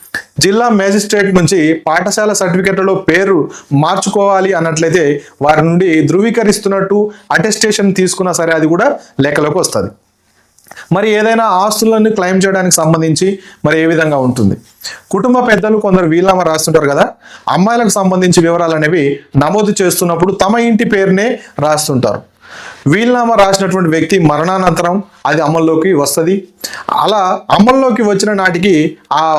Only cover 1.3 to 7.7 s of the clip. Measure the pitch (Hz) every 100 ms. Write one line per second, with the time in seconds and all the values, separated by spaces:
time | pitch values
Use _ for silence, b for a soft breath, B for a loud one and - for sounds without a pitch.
1.3 | 185 165 196 156 160 - 165 185 196 214
2.3 | 196 185 175 190 190 190 190 - 170 202
3.3 | 175 - B B 143 156 196 196 202 202
4.3 | 196 190 180 165 156 165 175 143 143 B
5.3 | B 139 156 160 170 190 160 143 175 226
6.3 | 233 214 202 196 196 185 202 208 B B
7.3 | 156 214 208 220